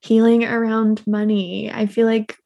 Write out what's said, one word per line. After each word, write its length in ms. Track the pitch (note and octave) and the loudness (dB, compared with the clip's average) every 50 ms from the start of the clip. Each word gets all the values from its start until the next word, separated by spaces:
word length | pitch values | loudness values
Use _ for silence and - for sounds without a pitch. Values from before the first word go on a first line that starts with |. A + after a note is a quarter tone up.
healing 440 | - - A3+ A3 A3+ A#3 A#3 A#3 A#3 | 0 2 2 4 6 4 4 4 2
around 640 | - A#3 A#3 A3+ A3+ A3 A3 A3 G#3+ A3 G#3+ - | 0 -2 -2 -2 -2 0 0 2 0 0 -2 -2
money. 640 | G#3+ G#3 G#3 G#3 G#3+ G#3+ G3+ F#3+ F3 F#3 G3 G#3+ - | -4 -4 -2 0 0 0 -2 -2 -4 -8 -8 -8 -8
I 160 | - - A3 | -4 -4 -4
feel 200 | G3+ G3+ A#3 A3+ | -4 0 0 0
like 300 | A3+ A3+ A3+ A3 - - _ _ | 2 0 -2 -4 -6 -14 _ _